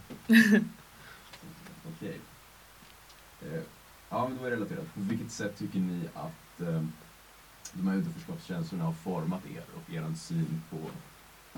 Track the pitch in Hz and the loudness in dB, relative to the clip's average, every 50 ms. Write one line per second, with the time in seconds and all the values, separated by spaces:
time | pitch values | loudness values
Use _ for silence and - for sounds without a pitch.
0 | - - - - - - 226 226 - 202 208 196 - - - - - - - - | -6 -10 -14 -2 6 10 10 10 12 12 10 8 8 4 -4 -12 -18 -20 -20 -20
1 | - - - - - - - - - - - - - - - - - 165 - - | -18 -18 -18 -18 -18 -18 -16 -16 -16 -16 -16 -16 -16 -18 -16 -14 -12 -12 -8 -6
2 | - 165 160 123 - - - - - - - - - - - - - - - - | -6 -6 -6 -8 -10 -16 -18 -20 -20 -20 -20 -20 -20 -20 -20 -20 -20 -20 -20 -20
3 | - - - - - - - - - 151 165 160 - - - - - - - - | -20 -20 -20 -20 -20 -20 -16 -12 -8 -6 -6 -6 -6 -8 -14 -20 -20 -20 -20 -20
4 | - - - - 131 131 127 127 127 123 120 107 98 85 - 95 - - - 101 | -8 -2 0 2 2 2 0 -2 -2 0 0 0 0 -2 -4 -6 -6 -6 -4 -2
5 | 95 104 117 - - - - - 107 101 - - 104 - - 95 92 90 87 87 | 0 0 0 0 -2 -4 -4 -4 -4 -4 -4 -4 -4 0 2 2 2 2 2 0
6 | 82 80 - - 78 80 - - - - - - 87 85 82 78 78 78 - - | -2 -4 -6 -6 -6 -8 -8 -10 -16 -14 -8 -4 -2 0 2 2 2 0 -4 -8
7 | - - - - - - - - - - - - - - - 92 92 - 95 95 | -16 -20 -20 -20 -20 -20 -20 -20 -20 -20 -18 -16 -14 -10 -4 0 2 4 4 4
8 | 85 - - - - - 82 - - - 180 - - - 190 170 165 165 - - | 2 0 -2 -6 -6 -8 -8 -8 -6 -4 -2 -2 -2 -2 0 0 2 0 0 0
9 | - 95 90 82 80 87 92 - - 71 - 82 80 - - 82 - - 85 80 | -2 -2 0 0 0 0 0 -2 -4 -6 -10 -10 -10 -12 -12 -14 -10 -6 -4 -4
10 | 78 80 80 - - - 85 82 78 - - - - - 165 156 160 - - - | -2 -2 -2 -4 -4 0 0 2 2 2 0 -2 -4 -4 -6 -6 -6 -6 -8 -10
11 | - - - - - - - - - - - | -12 -16 -18 -20 -20 -20 -20 -20 -18 -16 -14